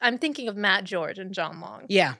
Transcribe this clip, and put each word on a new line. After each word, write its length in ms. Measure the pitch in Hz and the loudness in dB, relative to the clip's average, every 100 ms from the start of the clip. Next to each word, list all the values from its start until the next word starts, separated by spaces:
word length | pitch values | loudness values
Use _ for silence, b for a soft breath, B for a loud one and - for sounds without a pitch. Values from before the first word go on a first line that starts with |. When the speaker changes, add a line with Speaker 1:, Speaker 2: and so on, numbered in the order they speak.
Speaker 1:
I'm 160 | 240 240 | 0 2
thinking 300 | 320 285 240 | -2 -2 -6
of 80 | 202 | 0
Matt 260 | 208 190 | 2 2
George 360 | 190 185 156 - | 2 -4 -4 -6
and 140 | 190 | -8
John 260 | 190 160 170 | -4 -6 -6
Long. 240 | 175 - - | -12 -14 2
Speaker 2:
Yeah, 260 | 196 156 127 | 4 4 4